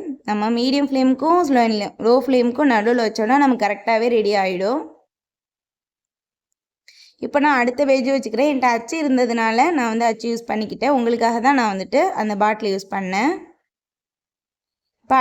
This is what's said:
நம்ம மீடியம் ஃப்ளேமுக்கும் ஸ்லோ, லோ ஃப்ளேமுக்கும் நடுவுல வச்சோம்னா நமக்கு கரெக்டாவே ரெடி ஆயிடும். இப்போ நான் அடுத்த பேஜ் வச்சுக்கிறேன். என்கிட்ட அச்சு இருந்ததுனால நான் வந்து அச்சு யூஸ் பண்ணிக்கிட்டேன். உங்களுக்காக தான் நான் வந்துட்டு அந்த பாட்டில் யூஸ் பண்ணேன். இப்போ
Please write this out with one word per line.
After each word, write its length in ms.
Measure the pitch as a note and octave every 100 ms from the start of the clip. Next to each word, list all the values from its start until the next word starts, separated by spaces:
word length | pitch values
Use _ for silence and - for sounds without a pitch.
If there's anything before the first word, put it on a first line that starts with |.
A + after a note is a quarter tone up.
| F#4 C4 -
நம்ம 200 | G#3+ G#3+ A#3
மீடியம் 300 | B3+ C#4+ C#4
ஃப்ளேமுக்கும் 520 | C4+ C4 C4 D4+ F4 D#4+
ஸ்லோ, 160 | B3+ A3+ G#3+ G3+ - G#3+
லோ 80 | B3 C4
ஃப்ளேமுக்கும் 460 | B3+ A#3+ A#3+ D4 A3+
நடுவுல 300 | G#3+ A#3+ A3
வச்சோம்னா 300 | A3 A3 C4+
நமக்கு 220 | C#4 A#3+ G3+
கரெக்டாவே 420 | G3+ - A3+ A#3+ A#3
ரெடி 160 | G3+ G3+ F#3+
ஆயிடும். 360 | F3+ F#3+ C#4 - - _ _ _ _ _ _ _ _ _ _ _ _ _ _ _ _ _ _ _ _ - _ A#3+
இப்போ 140 | C#4+ D4
நான் 140 | C4
அடுத்த 240 | A#3+ B3 C#4
பேஜ் 240 | C4+ B3+ C4+
வச்சுக்கிறேன். 340 | A#3 G#3+ D4
என்கிட்ட 240 | C4+ B3 A#3
அச்சு 180 | A#3 D#4+
இருந்ததுனால 540 | D4 B3+ A#3+ A#3 A3+ A3+ D4+ D#4+
நான் 160 | A#3
வந்து 160 | A3 A#3
அச்சு 160 | A3+ A#3+
யூஸ் 160 | A#3 A#3
பண்ணிக்கிட்டேன். 440 | G#3+ G#3 - B3+ C#4
உங்களுக்காக 420 | A#3 A#3 A#3 A#3 B3
தான் 120 | C#4
நான் 120 | A3 F#3+
வந்துட்டு 280 | F#3 C4+ F#4 -
அந்த 120 | G#3+ G3+
பாட்டில் 300 | G#3+ A3 G#3+ G3
யூஸ் 180 | G3 G3
பண்ணேன். 360 | F#3 F#3+ B3+ F#4 - _ _ _ _ _ _ _ _ _ _ _ _ _ _ _
இப்போ 120 | _ C4